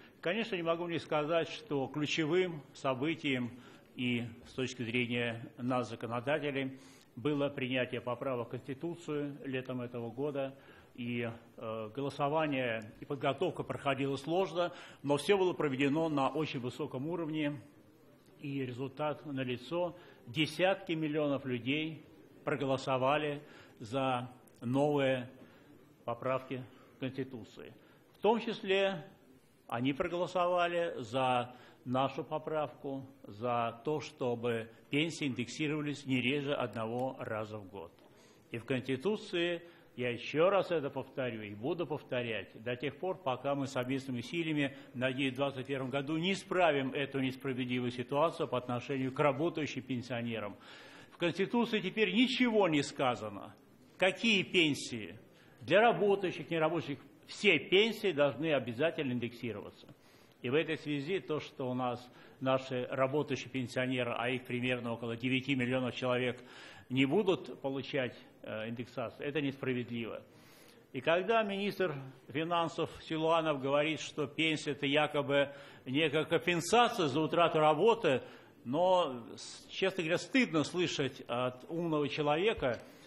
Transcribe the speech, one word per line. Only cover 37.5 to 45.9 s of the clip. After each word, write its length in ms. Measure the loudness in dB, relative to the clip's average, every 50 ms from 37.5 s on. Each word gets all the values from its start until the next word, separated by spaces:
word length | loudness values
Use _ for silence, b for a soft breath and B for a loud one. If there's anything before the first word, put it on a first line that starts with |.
| -8
в 120 | -10 -12 -12
год. 220 | -12 -12 -12 -14 -16 -20 -20 b b b b b b b b -12
И 80 | -10 -8
в 60 | -4
Конституции, 960 | -2 -2 -2 -2 -2 -4 -2 0 -2 -2 -2 -4 -4 -2 -2 0 0 -2 -4 B B B B B B -8
я 140 | -4 -2 -2
ещё 400 | -2 -4 -6 -2 2 4 6 6
раз 220 | 6 4 2 2
это 180 | 0 0 0 -2
повторю 540 | -4 -6 -8 -6 -6 -4 -4 -4 -4 -6 -8
и 100 | -8 -8
буду 320 | -6 -4 -2 -2 -2 -2
повторять, 640 | -4 -4 -6 -6 -4 -4 -2 -2 -2 -4 -4 -6 -10 -14 -8 -6
до 120 | -6 -4
тех 220 | -4 -4 -6 -4
пор, 180 | -4 -4 -4 -4
пока 380 | -2 -2 -2 -2 0 0 -2 -2
мы 140 | 0 -2
совместными 540 | -2 -2 -2 -2 0 -2 -2 -2 -4 -4 -6
силами, 540 | -4 -4 -4 -2 -2 0 0 0 0 0 B B B B -4
надеюсь, 380 | -2 0 0 0 0 -2 -2 0
в 20 |
двадцать 320 | 0 -2 -2 -2 -4 -6
первом 240 | -4 -4 -4 -2 -2